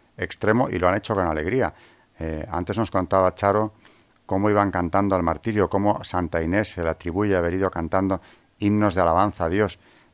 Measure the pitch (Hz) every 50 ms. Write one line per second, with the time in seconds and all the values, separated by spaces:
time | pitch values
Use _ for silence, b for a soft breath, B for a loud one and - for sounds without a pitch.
0 | b b _ - 95 90 - - - 101 110 120 127 - - 90 87 90 92 107
1 | - - 110 98 92 85 78 78 78 90 113 131 113 78 b b b b b b
2 | b b _ - 82 80 80 78 80 - - 85 90 - 101 107 110 - - 95
3 | 92 - 98 95 92 92 87 - 101 101 98 104 107 107 b b b b b b
4 | b b b b _ - 95 95 101 104 104 104 101 98 - 90 87 85 82 98
5 | 98 101 95 90 87 82 80 76 - 113 104 104 95 87 - 98 101 104 104 -
6 | 78 - - 90 87 80 - 82 82 82 92 104 107 - - 92 85 82 80 -
7 | - 85 82 95 107 104 95 90 85 85 87 95 95 92 - 87 82 82 - 95
8 | 98 95 95 90 b b b b b b _ - 104 101 104 104 107 104 85 92
9 | 90 85 82 87 101 104 92 - 90 82 87 101 107 92 - b b b b b
10 | b b